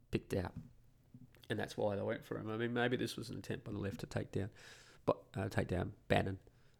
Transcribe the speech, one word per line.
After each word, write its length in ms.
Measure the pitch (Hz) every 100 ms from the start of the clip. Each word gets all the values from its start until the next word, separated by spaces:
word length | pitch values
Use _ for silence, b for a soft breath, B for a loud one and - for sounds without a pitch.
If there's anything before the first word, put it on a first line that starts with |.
| -
picked 240 | - -
out. 200 | 98 90 - - - - - - - - - -
And 60 | 107
that's 200 | 107 -
why 180 | 107
they 80 | 101
went 240 | 104 113 -
for 100 | 113
him. 140 | 107
I 60 | 110
mean, 180 | 117
maybe 220 | 120 120 120
this 200 | 113 -
was 140 | 110
an 80 | 98
attempt 260 | - 104
by 60 | -
the 80 | 101
left 220 | 98 -
to 60 | -
take 260 | - 101
down, 180 | 98 98 B B B B B -
but, 120 | - - -
uh, 120 | 101
take 200 | - 98
down 240 | 87 98 - -
Bannon 320 | 101 98 95 - b b